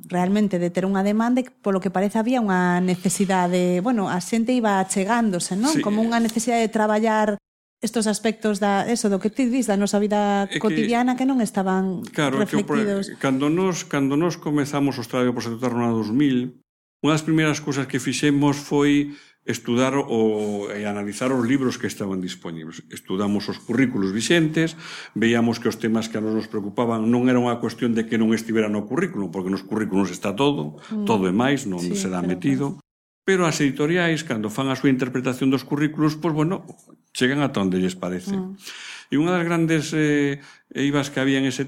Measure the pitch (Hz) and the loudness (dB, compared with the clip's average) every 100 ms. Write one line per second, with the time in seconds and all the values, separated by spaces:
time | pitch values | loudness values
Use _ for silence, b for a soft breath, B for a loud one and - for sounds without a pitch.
0 | - 180 180 208 208 180 175 180 190 196 | -4 0 2 2 2 2 0 0 0 0
1 | 196 214 233 254 254 _ 202 190 185 185 | 2 2 2 0 -2 _ -2 0 0 0
2 | 202 226 220 254 214 185 180 180 180 180 | 0 0 0 2 2 4 4 2 2 0
3 | 196 - 190 190 175 180 180 180 208 233 | 0 0 2 2 2 2 2 2 0 0
4 | 180 180 - 226 226 254 220 196 190 202 | 0 -2 -2 -2 0 2 2 2 0 -2
5 | 190 240 220 175 - 190 262 302 208 208 | 0 2 2 0 -2 -2 0 0 0 0
6 | 226 233 226 226 247 233 220 220 214 214 | 0 2 0 0 0 0 0 0 0 2
7 | 220 214 214 202 _ _ _ _ 226 240 | 2 2 2 -2 _ _ _ _ -4 -2
8 | 214 208 226 220 214 202 202 196 - 233 | 0 0 -2 -2 -2 0 2 2 0 0
9 | 208 190 214 - 254 262 220 196 202 202 | 0 0 -2 0 0 2 0 2 2 2
10 | 208 208 208 202 196 - 220 220 220 233 | 2 2 2 0 0 -2 0 0 2 2
11 | 247 254 262 262 208 - 190 190 190 180 | 2 2 2 2 0 0 0 0 0 -4
12 | - - 143 135 208 208 202 147 107 196 | -6 -2 0 0 0 0 0 0 0 -2
13 | 196 - 139 131 147 165 190 170 - 143 | -4 -4 0 2 2 2 0 -2 -2 0
14 | 135 143 175 165 165 147 143 143 143 120 | 2 2 0 -2 -2 0 0 0 0 -2
15 | 117 131 123 123 117 113 127 120 117 113 | -4 0 0 0 -4 -2 -2 0 0 0
16 | 104 120 147 123 123 - _ _ _ _ | 0 2 4 2 -2 -8 _ _ _ _
17 | 143 156 156 160 156 143 - 139 127 131 | 0 2 2 2 2 0 -2 -4 -2 -4
18 | 127 123 147 143 143 143 - 147 143 143 | -2 0 2 4 2 0 0 2 4 4
19 | 143 143 B B - 113 - 120 131 139 | 0 -6 B B -8 -6 -2 0 2 0
20 | - 113 110 107 104 101 101 104 104 104 | 0 2 2 2 -2 -4 -6 -6 -6 -4
21 | 101 101 127 131 120 135 127 - 104 - | -6 -4 -2 0 2 2 0 -2 -6 -6
22 | 104 95 90 - 90 82 80 80 - - | -4 -4 -6 -8 -10 -10 -12 -16 -16 -14
23 | - 92 104 104 98 - - 117 131 101 | -6 -2 0 0 -2 -8 -2 0 2 2
24 | 95 104 110 170 156 160 165 - B B | -2 0 2 2 2 2 -2 -4 B B
25 | B 104 113 117 117 113 113 104 117 110 | B 0 2 4 2 0 -2 -2 0 0
26 | 110 110 107 110 107 107 101 98 117 113 | -2 -4 -2 -2 -2 -6 -6 -2 0 0
27 | 110 120 123 123 123 120 117 - 123 113 | 2 4 4 4 2 0 -2 -2 0 0
28 | 110 117 113 110 113 110 107 104 104 131 | 0 2 2 2 0 0 0 0 -2 -2
29 | 190 104 92 95 92 95 - 107 104 95 | -2 -4 -6 -4 -2 -4 -2 -4 0 0
30 | 95 90 104 101 143 147 - - B 220 | 0 -2 -4 0 0 0 -4 -10 B -6
31 | 202 107 92 98 131 139 104 90 87 101 | 0 2 2 2 2 0 -2 -4 -4 -4
32 | 95 90 87 90 139 131 139 - - _ | -4 -4 -2 -2 0 0 -2 -6 -16 _
33 | _ _ - 190 170 151 147 131 151 180 | _ _ 0 2 2 2 0 0 0 2
34 | 170 160 - 113 104 107 135 131 143 127 | 0 0 -2 -4 -4 -4 -2 0 2 2
35 | 127 127 127 123 135 135 - 147 151 151 | 0 -2 -2 0 0 0 0 -2 -2 0
36 | 151 151 175 156 156 196 - - - - | 0 0 -2 0 0 -2 -8 -20 -20 -20
37 | _ - 127 143 139 139 95 92 92 92 | _ 0 0 2 0 0 0 0 0 -2
38 | 90 90 196 196 185 196 B B B B | -6 -6 -6 -6 -6 -10 B B B B
39 | B 139 165 180 170 170 160 160 147 156 | B 0 2 0 0 2 2 2 0 0
40 | 151 147 143 143 B B B - 139 143 | 2 2 0 -2 B B B -2 0 0
41 | 139 135 135 135 135 123 | -2 0 0 2 0 -2